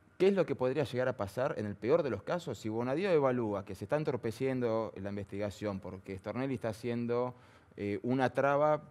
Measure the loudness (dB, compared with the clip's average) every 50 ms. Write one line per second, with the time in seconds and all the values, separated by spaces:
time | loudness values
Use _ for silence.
0 | _ _ _ 2 4 4 6 4 2 2 0 0 0 2 2 2 0 0 0 0
1 | 0 0 0 0 -4 -4 -2 -2 -2 0 0 -2 -4 -4 -4 -2 2 4 4 4
2 | 4 2 -2 -4 -2 -4 -4 -4 -4 -6 -8 -6 -4 -4 -2 -2 -2 0 0 0
3 | 2 4 4 4 6 4 2 2 0 0 -2 -2 -4 -8 -10 -10 -4 -2 -2 0
4 | 0 0 -2 -2 -2 -4 -4 -2 -2 -2 0 0 0 0 0 0 -2 -4 -6 -8
5 | -8 -6 -6 -6 -8 -8 -6 -4 -4 -4 -4 -4 -4 -4 -4 -4 -6 -8 -10 -10
6 | -10 -10 -12 -8 -8 -6 -6 -4 -4 -4 -4 -4 -4 -4 -6 -4 -4 -4 -2 -2
7 | -2 0 0 0 0 -2 -4 -8 -16 -20 -20 -20 -20 _ -10 -6 -4 -2 -2 -2
8 | 0 0 2 4 2 2 2 2 2 4 4 4 4 4 4 2 -2 -6